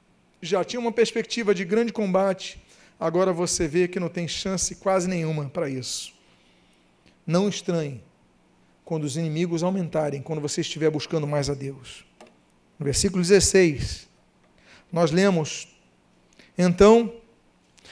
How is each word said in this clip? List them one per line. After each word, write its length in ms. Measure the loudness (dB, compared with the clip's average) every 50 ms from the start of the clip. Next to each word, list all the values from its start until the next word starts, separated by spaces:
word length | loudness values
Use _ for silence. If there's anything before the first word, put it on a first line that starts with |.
| _ _ _ _ _ _ _ _
já 220 | -6 -2 -2 -2 -2
tinha 160 | -2 -4 -4
uma 120 | -4 -4
perspectiva 600 | 2 2 0 2 2 -4 -4 -4 -4 -4 0 0 0
de 100 | 0 0
grande 300 | -2 0 0 0 0 -2
combate, 680 | -2 -2 0 2 2 2 2 -2 -4 -6 -16 -16 -18 -20 _ -20 _ -20 -20 _ -4
agora 320 | -4 -2 0 2 2 2
você 360 | 0 -2 -2 -2 -2 -2 -2 -2
vê 200 | 0 0 0 0
que 120 | -2 -4
não 100 | -6 -4
tem 180 | -4 -6 -6 -6
chance 460 | -6 -6 -6 -4 -4 -4 -4 -6 -6
quase 340 | -4 -2 0 2 2 0 0
nenhuma 400 | -2 -2 -2 -2 -2 -4 -6 -6
para 220 | -6 -6 -4 -4
isso. 420 | -4 -6 -8 -8 -10 -10 -10 -14 -18 _ _ _ _ _ _ _ _ _ _ _ _ _ _ _ _ _ _ _ _ _ -8
Não 240 | -2 0 2 2 0
estranhe 560 | -2 -4 -4 -4 -2 -2 -2 -4 -10 -12 -18 _ _ _ _ _ _ _ _ _ _ _ _ _ _ _ _
quando 200 | -8 -6 -4 -4
os 120 | -4 -4
inimigos 460 | -4 -4 -4 -2 -2 -2 -2 -2 -2
aumentarem, 600 | 0 0 0 -2 -4 -2 -2 -2 -2 -2 -4 -6 -8
quando 180 | -6 -6 -6
você 200 | -4 -4 -4 -4
estiver 280 | -4 -4 -4 0 0 0
buscando 380 | 0 0 -4 -2 -4 -4 -2 0
mais 240 | -2 -2 -2 -2
a 20 | -4
Deus. 500 | -6 -8 -12 -12 -14 -18 -20 -20 -20 -20 _ _ _ -20 -20 _ _ _ _ _ _ _ _ _ -6
No 60 | -4
versículo 360 | -2 -2 0 0 0 2 2
dezesseis, 880 | 4 6 6 6 6 6 6 6 6 6 2 -2 -6 -8 -8 -10 -14 _ _ _ _ _ _ _ _ _ _ _ _ _ -20 -20 _ -6
nós 200 | -2 0 0 2
lemos, 560 | 4 4 4 4 4 2 0 -2 -6 -10 -12 -16 _ _ _ _ _ _ _ _ _ _ _ _ _ _ -20 _ -2 2
"Então, 560 | 2 2 6 8 8 10 10 8 6 2 -6 -12 -20 _ _ _ _ _ _ _ _ _ _ -20 _ -20